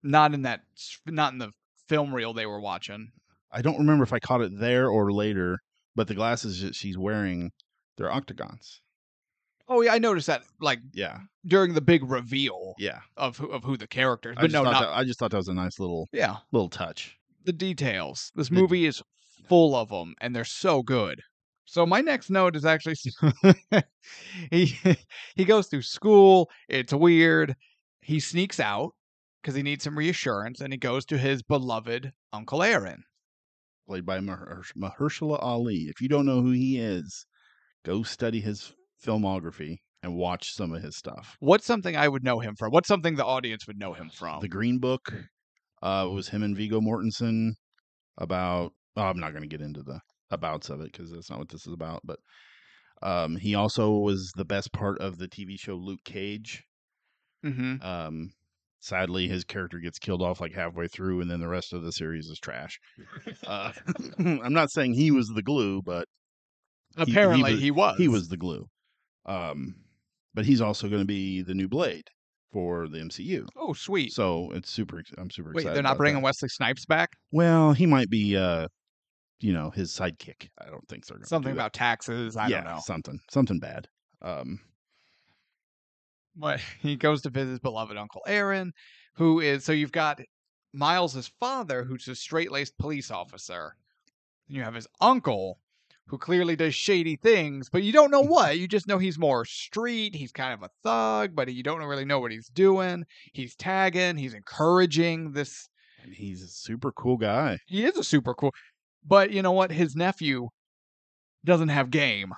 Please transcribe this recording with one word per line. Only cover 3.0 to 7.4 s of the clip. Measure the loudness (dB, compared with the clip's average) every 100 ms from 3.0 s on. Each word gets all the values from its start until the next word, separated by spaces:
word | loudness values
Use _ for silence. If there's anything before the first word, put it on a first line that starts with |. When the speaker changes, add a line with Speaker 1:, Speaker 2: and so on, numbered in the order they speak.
| -18 _ _ _ _
Speaker 2:
I | -2
don't | 0 4
remember | 6 6
if | 4
I | 0
caught | 0 0
it | 0 -2
there | 2 2 4
or | 4 2
later, | 2 0 0 -2 -2 _ _ _
but | -4 -2
the |
glasses | 0 0 0 -4 -6
that | -8
she's | -8 -8 -4
wearing, | -4 -2 -2 -4